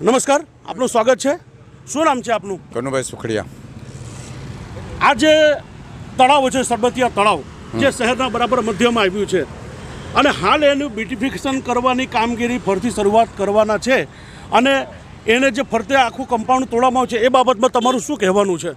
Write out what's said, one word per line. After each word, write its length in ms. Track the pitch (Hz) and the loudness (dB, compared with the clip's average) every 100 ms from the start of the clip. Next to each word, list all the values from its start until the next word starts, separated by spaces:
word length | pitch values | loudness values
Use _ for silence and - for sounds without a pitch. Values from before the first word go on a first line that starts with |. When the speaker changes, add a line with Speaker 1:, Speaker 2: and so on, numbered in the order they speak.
Speaker 1:
નમસ્કાર, 440 | 175 254 - 277 330 _ - | 2 2 4 0 0 _ -16
આપનું 200 | 185 247 | -4 0
સ્વાગત 300 | 240 226 254 | 2 2 2
છે. 140 | 269 349 - - - - - | 0 -4 -8 -20 -20 -20 -8
શું 120 | 285 | 0
નામ 180 | 320 262 | 0 0
છે 100 | 226 | -2
આપનું? 400 | 220 190 185 - | -4 -4 -10 -8
Speaker 2:
કનુભાઈ 300 | 117 131 135 | -6 -4 -4
સુખડિયા. 420 | 123 110 117 107 - - - - - - - - - - - - - - - - | -4 -8 -4 -4 -6 -12 -18 -18 -18 -16 -16 -16 -14 -14 -14 -14 -14 -14 -12 -2
Speaker 1:
આ 140 | 214 | 0
જે 180 | 262 311 311 302 285 - - - - - - | 4 4 6 4 2 -4 -20 -20 -18 -8 2
તળાવ 320 | 254 294 262 | 4 6 4
છે, 120 | 254 | 0
સરબતિયા 460 | 247 233 240 233 247 | -2 0 0 0 0
તળાવ, 340 | 208 208 175 127 - - | 2 2 0 -4 -16 -8
જે 120 | 113 269 | 0 0
Speaker 2:
હમ. 40 | |
Speaker 1:
શહેરના 380 | 262 233 247 262 | 2 0 0 -2
બરાબર 320 | 240 240 247 | -2 0 0
મધ્યમાં 440 | 226 190 240 233 | 0 0 2 2
આવ્યું 220 | 196 196 185 | 2 0 -2
છે 160 | 180 135 - - - - - - | -2 -2 -8 -16 -16 -14 -14 -2
અને 160 | 220 269 | 2 2
હાલ 340 | 175 185 285 | 2 2 4
એનું 300 | 294 277 285 | 4 2 -2
બ્યુટિફિકેશન 680 | 214 220 247 262 - 277 269 | -6 -6 -4 -4 -4 -4 -4
કરવાની 460 | 240 247 254 254 262 | -2 0 0 0 0
કામગીરી 520 | 240 226 233 240 240 | 0 0 0 -2 -2
ફરીથી 320 | 175 190 240 | -2 -2 -2
શરૂઆત 380 | 214 202 220 226 - | 0 2 4 2 0
કરવાના 420 | 202 208 214 208 | 0 2 2 0
છે 240 | 240 254 147 - - - - | 0 0 0 -10 -20 -20 -2
અને 340 | 214 254 269 254 - - - - | 2 4 2 -2 -12 -20 -6 0
એને 240 | 233 269 | 2 2
જે 120 | 226 | 0
ફરતે 320 | 269 226 190 | -2 -2 2
આખું 340 | 269 240 240 262 | 2 2 -2 -4
કમ્પાઉન્ડ 380 | 240 220 262 262 | -2 0 0 0
તોડવામાં 360 | 233 254 247 | 2 2 2
આવ્યું 180 | 247 233 | 0 0
છે 60 | 247 | 4
એ 20 | |
બાબતમાં 420 | 254 247 240 254 | 4 4 2 2
તમારું 300 | 247 240 254 | 2 2 0
શું 160 | - 294 | -4 0
કહેવાનું 420 | 190 196 202 170 | 2 2 2 -2
છે? 140 | 165 | -6